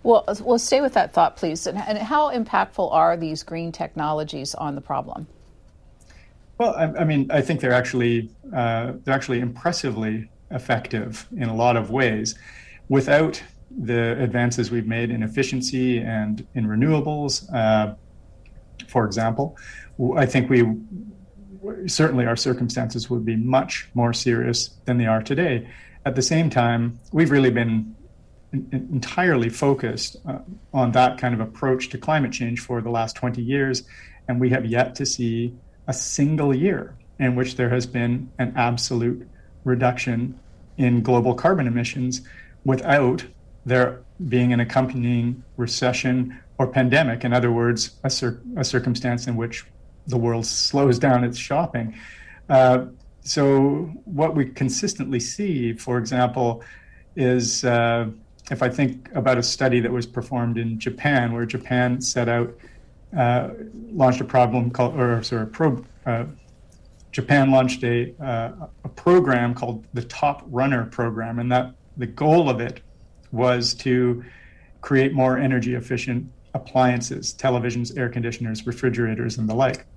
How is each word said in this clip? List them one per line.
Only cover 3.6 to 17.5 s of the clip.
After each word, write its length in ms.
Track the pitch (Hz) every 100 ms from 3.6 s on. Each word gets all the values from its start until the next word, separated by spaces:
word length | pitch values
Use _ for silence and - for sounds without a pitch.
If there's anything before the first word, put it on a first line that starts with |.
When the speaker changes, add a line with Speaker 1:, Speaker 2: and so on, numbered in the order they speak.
| 165
Speaker 1:
technologies 800 | 160 156 - 151 151 156 147 135 -
on 180 | 151
the 60 | 143
problem? 480 | - 135 135 - 156 - - - - - - - - - - - - -
Speaker 2:
Well, 160 | 233
I, 280 | - 160 -
I 20 |
mean, 260 | 160 147 135
I 100 | 156
think 200 | 135 160
they're 120 | 127
actually, 580 | 123 120 127 120 117 110 - 269
uh, 420 | 170 117 113 120 -
they're 100 | -
actually 240 | 135 135 123
impressively 920 | 123 - 170 175 135 110 110 110 110 - -
effective 760 | 127 - 117 - 110 110 - - 226
in 120 | 117
a 60 |
lot 220 | 110 123 117
of 140 | 104
ways. 440 | 135 127 107 113 - - - - - -
Without 520 | 135 135 147 160 - - - -
the 500 | 262 120 117 117 120
advances 480 | 123 120 120 117 107
we've 160 | 117 107
made 240 | 117 117
in 120 | 120
efficiency 760 | 107 139 131 131 127 131 127 120
and 480 | 113 110 107 107 -
in 120 | 127 107
renewables, 840 | 107 143 151 151 151 143 - -